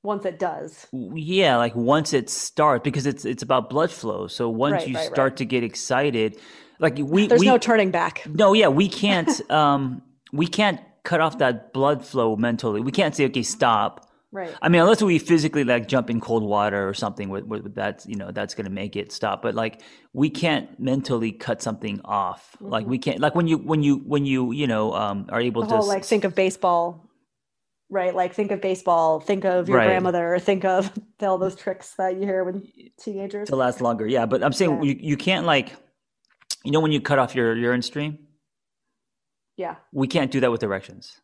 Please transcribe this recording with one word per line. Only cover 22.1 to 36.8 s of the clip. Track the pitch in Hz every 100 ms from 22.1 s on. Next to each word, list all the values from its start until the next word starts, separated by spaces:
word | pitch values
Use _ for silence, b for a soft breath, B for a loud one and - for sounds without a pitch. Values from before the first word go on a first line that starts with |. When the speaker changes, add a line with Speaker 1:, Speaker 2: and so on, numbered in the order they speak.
| 101 92 92 - _
Speaker 2:
Like, | 202 113
Speaker 1:
Mm-hmm. | 110
Speaker 2:
we | 131
can't, | - -
like, | 147
when | 170 170
you, | 160
when | 135 156
you, | 143 135
when | - 147 139
you, | 131 123
you | 123 139
know, | 107 107
um, | 98 104 101 95
are | 113
able | 123 113
Speaker 1:
The | 220
Speaker 2:
to | 220
Speaker 1:
whole, |
Speaker 2:
s- | 202
Speaker 1:
like, | 196 196
think | 214 196
of | 185
baseball, | 190 185 185 175 170 160 _ _ _ _ _ _ _ _ _
right? | 190 180
Like, | 180 180 185
think | 202
of | 196
baseball, | 190 185 185 170 160 160
think | - 196 190
of | 180 170
your | 123
Speaker 2:
Right. | 110
Speaker 1:
grandmother, | 185 185 175 170 180
think | 180 196
of | 190 185 196 214 -
<laughs> | _
all | 202 185
those | 190 185
tricks | - 185 - -
that | 190 185
you |
hear | 202 190
when | 180 190 - _ - _
teenagers. | - 196 196 202 208
Speaker 2:
To | 131
last | 123 120
longer, | 120 113 110
yeah. | 127 117
But | 127
I'm | 135
saying | 139 180 139
Speaker 1:
Yeah. | 143
Speaker 2:
you, | 135
you | 156 143
can't, | - 190 170
like, | 143 - - _ _ _ _ _ _ _ -
you | -
know, | 151